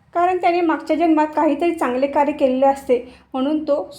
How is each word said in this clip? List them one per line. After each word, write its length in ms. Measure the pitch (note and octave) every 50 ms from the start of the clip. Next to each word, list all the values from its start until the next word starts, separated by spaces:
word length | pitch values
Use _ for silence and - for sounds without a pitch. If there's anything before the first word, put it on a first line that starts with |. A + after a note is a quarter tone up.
| _ _ -
कारण 240 | F4 F4 F4+ F#4
त्याने 240 | F4+ F4+ F4 E4+ F4+
मागच्या 340 | F4 D#4+ D4+ D#4 D#4+ - D#4
जन्मात 320 | D4 E4+ E4 D#4 D#4 D4+ D4+ D4+
काहीतरी 360 | D4+ E4 D#4 C#4+ E4 F4 E4+
चांगले 360 | E4 - D#4+ B3 B3 C4 C#4
कार्य 240 | C#4 C#4 D#4 C#4+ C#4+
केलेले 340 | - D4+ C#4+ C4 B3+ C4 C4+
असते, 480 | C4+ C#4 C4+ - - B3 - - - - - _ _ -
म्हणून 300 | C4 C4 C#4+ D#4 D4+ D#4
तो 280 | C#4 C#4+ D4+ - - -